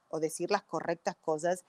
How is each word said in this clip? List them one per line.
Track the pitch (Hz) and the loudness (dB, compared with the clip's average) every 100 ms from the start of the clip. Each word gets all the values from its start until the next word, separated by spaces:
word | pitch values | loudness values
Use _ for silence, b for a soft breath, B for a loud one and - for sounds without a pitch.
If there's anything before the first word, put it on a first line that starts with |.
| _ | _
o | 160 | -2
decir | 160 - 175 | -2 -2 0
las | 202 | 0
correctas | - 160 165 165 - 175 | 0 -4 -2 -2 -2 -4
cosas, | - 156 170 185 | -2 0 0 -2